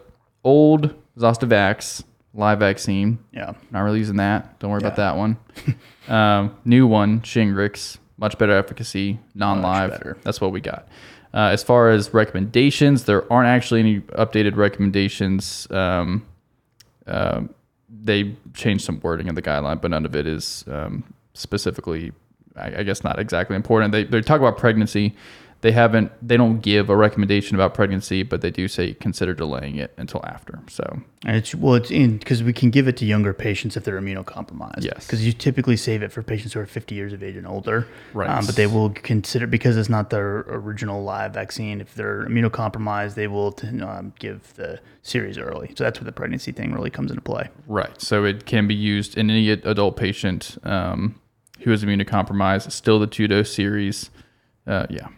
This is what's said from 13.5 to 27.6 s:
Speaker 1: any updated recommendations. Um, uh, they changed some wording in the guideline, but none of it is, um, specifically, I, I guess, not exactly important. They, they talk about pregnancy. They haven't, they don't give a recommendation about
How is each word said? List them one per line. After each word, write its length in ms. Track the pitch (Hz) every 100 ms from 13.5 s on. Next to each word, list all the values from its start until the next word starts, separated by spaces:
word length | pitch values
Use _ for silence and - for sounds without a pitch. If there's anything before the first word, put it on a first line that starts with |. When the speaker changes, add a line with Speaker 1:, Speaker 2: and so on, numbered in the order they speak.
| 123 120 113
Speaker 1:
any 200 | 110 101
updated 560 | - - 113 107 104 104
recommendations. 1120 | 101 101 101 98 98 - 98 95 - - -
Um, 560 | 95 92 90 87 98 - - _ _ _ _ _ _ -
uh, 360 | - - 58 - - _ _ _
they 460 | 110 110 101 101 117 -
changed 320 | - 113 101
some 140 | - 80
wording 280 | 85 82 82
in 80 | 78
the 60 |
guideline, 380 | 78 73 71 80
but 120 | 87
none 120 | 80
of 120 | 76 73
it 100 | 76
is, 380 | 78 - - -
um, 360 | 73 76 - - - _
specifically, 760 | - - 101 92 82 - 80 85 - _ _ _ -
I, 220 | - -
I 40 |
guess, 220 | 101 92
not 160 | - -
exactly 340 | 104 87 92
important. 380 | 98 - 110 107
They, 100 | 107
they 180 | 101 117
talk 180 | 107 151
about 180 | 127 -
pregnancy. 560 | 123 110 107 104 104 - - - - _
They 80 | 113
haven't, 400 | 113 117 113 - - 120
they 100 | 120
don't 240 | 117 113
give 300 | 107 104 101
a 60 | 101
recommendation 580 | 107 - 101 104 101
about 180 | 98